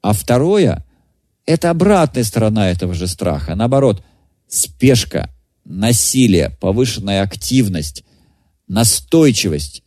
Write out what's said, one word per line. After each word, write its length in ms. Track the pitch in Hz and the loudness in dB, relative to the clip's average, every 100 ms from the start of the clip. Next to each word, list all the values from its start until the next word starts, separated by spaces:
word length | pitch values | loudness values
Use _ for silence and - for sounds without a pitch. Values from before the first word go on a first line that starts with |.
А 100 | 104 | 0
второе — 720 | 104 - 123 160 208 147 80 - _ _ _ _ _ - | -2 2 2 4 2 2 0 -10 _ _ _ _ _ -2
это 240 | 160 175 | 0 0
обратная 540 | 170 190 196 151 127 | 2 4 4 2 0
сторона 460 | 110 117 110 107 95 | -2 0 0 2 0
этого 240 | 90 90 | -2 -4
же 120 | 87 90 | -4 -6
страха. 480 | - 87 73 73 | -4 -4 -4 -6
Наоборот, 480 | 87 120 135 135 95 - _ _ _ _ | -4 0 2 2 0 -8 _ _ _ _
спешка, 840 | - - - 127 120 - - - - _ _ | -6 -6 0 2 2 0 -8 -10 -14 _ _
насилие, 920 | - 92 110 123 - 131 123 90 65 - | -14 -4 0 0 0 2 4 4 0 -2
повышенная 640 | 92 104 127 - 95 98 | -2 0 0 -2 -4 -2
активность, 800 | 98 - - 131 107 87 76 - _ _ _ _ _ _ _ | -4 -6 -2 0 0 -2 -6 -12 _ _ _ _ _ _ _
настойчивость. 1160 | 95 117 - - 165 151 117 95 76 73 - | 0 0 0 0 4 4 2 -2 -4 -8 -14